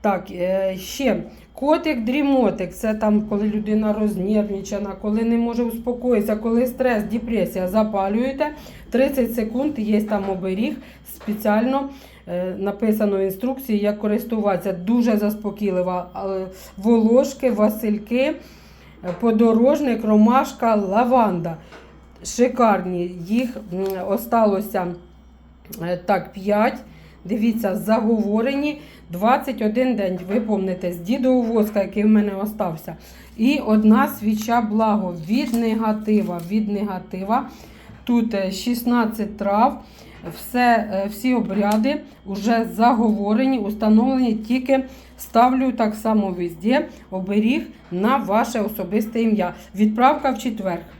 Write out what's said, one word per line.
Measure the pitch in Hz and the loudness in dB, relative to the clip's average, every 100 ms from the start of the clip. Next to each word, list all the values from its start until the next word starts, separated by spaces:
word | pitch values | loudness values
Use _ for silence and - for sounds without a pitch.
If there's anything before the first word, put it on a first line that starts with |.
Так, | 214 190 190 | 0 -2 -4
е, | 180 180 190 190 185 | -6 -2 0 -2 -4
ще | - - 262 - - - - | -10 -2 0 0 -4 -16 -20
котик-дрімотик. | - 277 320 320 254 220 269 277 269 220 180 180 | -4 2 2 2 -2 -2 0 2 4 2 0 -8
Це | - 220 | -4 -4
там, | 214 214 208 | 0 2 2
коли | 208 202 214 | 2 -2 0
людина | 214 214 214 214 | -2 0 0 0
рознервничана, | 214 214 185 185 214 202 196 190 202 202 185 | 0 -2 -2 0 0 0 -4 -6 -6 -6 -6
коли | 208 214 | -2 -2
не | 220 233 | 0 0
може | 233 233 | 0 -2
успокоїтися, | 233 226 247 240 247 226 208 214 | -2 -4 -6 -4 0 0 2 -2
коли | 226 226 254 | 0 0 0
стрес, | - 254 220 | 0 0 0
депресія. | 208 220 226 226 175 185 185 | -2 -6 -2 -2 -2 -2 -2
Запалюєте, | 214 214 202 196 208 262 269 302 302 - - - | 0 0 0 0 0 -2 -2 -4 -4 -18 -20 -4
тридцять | 240 269 269 233 | 0 2 2 -2
секунд, | - 214 247 302 294 | -2 -4 -2 -4 -2
є | 208 208 | 0 0
там | 208 208 196 | 0 -2 -2
оберіг, | 185 185 185 262 - - - - | -4 -4 -2 -4 -6 -14 -20 -20
спеціально, | - - 214 214 208 240 269 277 - - - - | -14 -8 -4 0 2 2 -2 -4 -12 -20 -20 -8
е, | 175 185 190 | -6 -6 -4
написано | 196 196 220 214 208 196 | -6 -2 0 2 2 0
в | |
інструкції, | 190 190 247 262 - 208 | -2 -2 -6 -6 -2 0
як | 202 208 | 0 -2
користуватися. | 214 208 - 220 202 185 - | -2 -2 -2 -2 0 0 -2
Дуже | 170 180 240 233 214 | -6 0 2 2 2
заспокійлива. | 208 208 208 196 202 180 180 180 180 - | 0 -2 -8 -4 -2 0 -2 -4 -6 -8
Е, | 196 190 185 185 - - | -6 -6 -8 -12 -18 -4
волошки, | 208 233 220 240 285 - 262 | 2 4 6 4 4 0 -2
васильки, | 208 214 - 220 208 - 240 | 2 2 2 -2 -2 -2 0
е, | 277 330 - - - - - - 180 175 | 0 -2 -12 -20 -20 -20 -20 -12 -10 0
подорожник, | 233 214 226 226 247 302 285 220 | 2 4 4 6 4 4 0 0
ромашка, | 220 214 220 254 269 - 233 | 4 6 6 6 2 -2 0
лаванда. | 214 196 202 240 254 220 180 165 160 - - - - - - | 2 2 2 4 4 2 0 -4 -10 -14 -20 -20 -20 -20 -16
Шикарні. | - - 247 247 233 190 180 180 175 180 170 | -12 0 0 4 2 2 0 -4 -6 -8 -2
Їх, | 226 247 214 214 | -2 -2 -6 -8
м, | 180 196 190 190 | -6 -4 -4 -4
осталося, | 196 - 233 220 190 - 196 180 175 - - - - - - - 214 | -4 0 2 4 2 -2 -4 -4 -8 -16 -20 -20 -20 -20 -20 -18 -10
е, | 170 180 | -6 -6
так, | - 190 - | 0 -2 -2
п'ять. | - 190 208 233 - - - - - | -8 0 2 2 0 -14 -20 -20 -18
Дивіться, | 175 220 233 214 202 185 | -6 -2 0 0 -2 -2
заговорені. | 214 226 214 220 202 220 240 277 294 294 - - - | 0 2 2 0 0 0 0 0 -2 -4 -14 -20 -14
Двадцять | 175 214 277 - 226 | -2 2 2 0 -2
один | 214 220 254 214 | 0 2 0 0
день, | 190 180 180 | -2 -4 -2
ви | 214 | -2
помните, | 214 202 190 185 180 | 0 -2 -2 -4 -6
з | 175 | -6
дідового | 170 269 254 254 233 | -4 0 2 2 2
воска, | 226 208 214 | 0 0 0
який | 196 214 | -2 0
в | 214 | 4
мене | 214 208 196 | 4 2 -2
остався. | 208 - 185 160 - 160 - - - - | -6 -4 -6 -6 -12 -16 -18 -20 -20 0
І | 226 294 | 2 2
одна | 220 214 214 233 294 | 2 4 6 6 4
свіча | 285 208 214 214 240 | 0 -2 -2 0 0
благо | 220 208 220 208 185 175 160 | 0 0 2 0 -2 -8 -2
від | 233 294 | -2 0
негатива, | 233 233 220 220 214 214 214 175 175 170 | 0 0 0 0 -2 2 2 2 -4 -2
від | 214 214 | -2 0
негатива. | 202 202 185 - 185 190 240 247 - - - - - | -2 -4 -6 -8 -10 -2 -2 -2 -14 -20 -20 -20 -16
Тут, | - 240 226 | 0 0 2
е, | 196 190 | -2 -2
шістнадцять | 208 240 240 247 240 220 214 208 - | -4 -4 -2 0 2 0 -2 -6 -4
трав. | 202 202 247 - - - 156 - 170 165 | -2 2 2 0 -16 -20 -20 -16 -14 -14
Все, | - 247 247 226 214 | -6 0 4 4 2
е, | 196 202 | -4 -4
всі | 208 254 | -2 0
обряди | 247 196 190 202 220 240 302 - - - | 0 0 0 2 2 2 -2 -6 -20 -10
вже | 196 208 233 226 | -4 0 0 0
заговорені, | 190 233 240 226 208 202 214 262 262 | 2 4 4 2 0 0 2 2 0
установлені. | 202 214 220 214 254 262 247 | -2 -2 4 6 4 2 2
Тільки | 214 - 254 254 269 262 - - - | 0 -2 -2 2 0 0 -14 -20 -20
ставлю | - 233 254 262 262 | -2 4 4 4 0
так | 240 214 | 0 -2
само | 214 220 214 190 | 0 0 0 0
везде | 180 175 165 202 269 320 - - | -4 -6 -4 0 0 0 -12 -10
оберіг | 190 190 202 214 294 - - - | -8 0 2 2 0 -4 -16 -8
на | 180 208 269 | -2 0 0
ваше | 185 208 240 233 | 2 0 0 -2
особисте | 208 - 180 208 214 233 | -4 -4 -4 -2 -2 0
ім'я. | 226 202 175 - - | 0 2 0 -4 -14
Відправка | 190 214 214 262 302 269 | 0 0 4 4 4 0
в | 247 | -2
четвер. | 254 208 190 165 - | -4 -4 -4 -6 -8